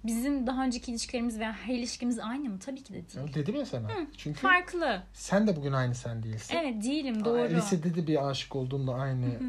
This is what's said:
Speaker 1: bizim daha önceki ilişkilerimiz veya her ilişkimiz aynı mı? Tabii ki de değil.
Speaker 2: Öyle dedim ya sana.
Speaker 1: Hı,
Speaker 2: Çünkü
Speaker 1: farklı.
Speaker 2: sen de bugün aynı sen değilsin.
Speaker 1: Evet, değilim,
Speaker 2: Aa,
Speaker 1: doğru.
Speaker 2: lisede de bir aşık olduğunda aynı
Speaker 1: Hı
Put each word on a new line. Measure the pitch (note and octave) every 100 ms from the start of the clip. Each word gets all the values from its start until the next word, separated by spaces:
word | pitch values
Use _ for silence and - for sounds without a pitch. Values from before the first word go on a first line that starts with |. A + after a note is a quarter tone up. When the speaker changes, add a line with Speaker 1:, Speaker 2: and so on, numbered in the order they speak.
Speaker 1:
bizim | A3 A3+ C4 C#4+ A#3+
daha | C4
önceki | C4 B3 B3
ilişkilerimiz | A#3 - B3 A#3+ A3
veya | A3
her | G3+ G3
ilişkimiz | B3 A#3+ - A#3+ A3+
aynı | A3 C4 C#4+
mı? | F#3+
Tabii | - C4
ki | -
de | F#3+
değil. | F3 -
Speaker 2:
Öyle | C#3+
dedim | C#3+ D3 C4
ya | C4
sana. | B2+ G#2+
Speaker 1:
Hı, | G#4 D#4 -
Speaker 2:
Çünkü | - D3
Speaker 1:
farklı. | F#4+ F4+ F4+ F4+ D#4 G3 -
Speaker 2:
sen | - - F#3+ G#3+
de | E3
bugün | C#3+
aynı | C3+ B2+
sen | A#2+ A#2+ A2+
değilsin. | A2 A2 - E4
Speaker 1:
Evet, | D4+ A3
değilim, | G#3+ D4 C4+ A3
Speaker 2:
Aa, |
Speaker 1:
doğru. | G#3+ A#3+ A#3+
Speaker 2:
lisede | E3 G#3 F#3+ E3
de | E3+ D#3
bir | D3+ C#3
aşık | C3+ - C#3
olduğunda | B2+ C#3 C3
aynı | B2 C3+ B2+ B2
Speaker 1:
Hı | A2+